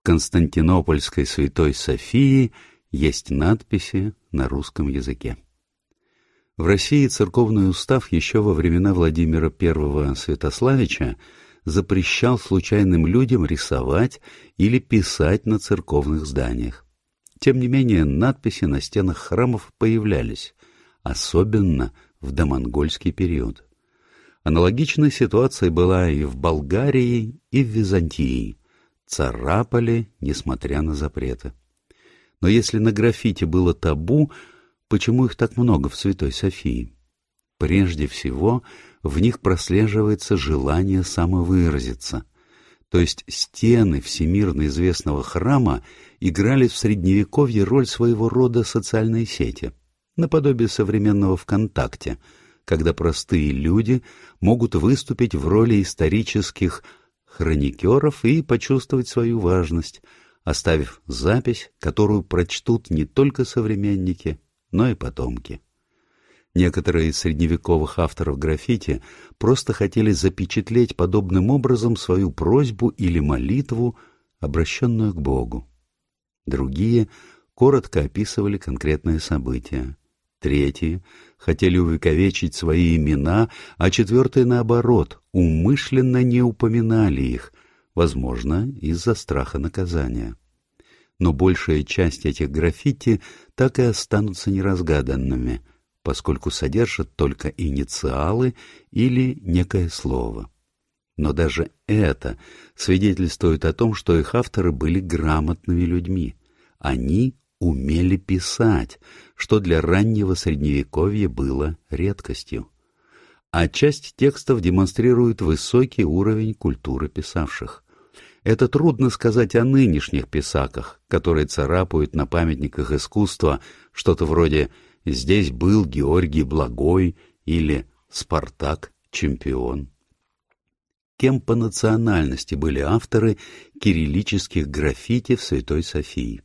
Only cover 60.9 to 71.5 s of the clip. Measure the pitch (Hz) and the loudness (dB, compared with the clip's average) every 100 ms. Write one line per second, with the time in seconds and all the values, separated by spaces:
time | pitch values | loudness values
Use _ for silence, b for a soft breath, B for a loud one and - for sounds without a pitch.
60.9 | - - 60 73 117 123 117 - _ - | -10 -14 -4 0 0 0 -6 -8 _ -6
61.9 | 73 104 104 - 87 87 - - 117 - | 0 2 2 0 -2 -2 -4 -2 -2 0
62.9 | 78 76 - 139 135 - - 107 104 101 | -4 -2 2 0 0 -4 -2 -2 -2 0
63.9 | 98 92 90 80 73 _ _ _ 85 123 | 0 -2 -4 -6 -8 _ _ _ 0 0
64.9 | 107 64 60 62 58 - - _ _ _ | 0 -8 -8 -8 -8 -12 -18 _ _ _
65.9 | _ _ _ _ _ _ 90 90 87 82 | _ _ _ _ _ _ 0 2 0 0
66.9 | 82 80 76 87 76 82 82 - 85 76 | 0 0 -2 -4 0 0 0 0 0 0
67.9 | - 80 - 73 69 76 78 - 117 - | -2 -4 -2 -6 -2 -2 -4 -2 -4 -2
68.9 | 82 B B B _ 107 131 - 110 101 | -6 B B B _ 0 0 0 -2 -2
69.9 | 110 110 90 92 - 92 - 98 113 117 | 2 2 2 0 -2 -4 -4 0 0 0
70.9 | - 90 104 98 92 98 | 0 0 0 0 0 2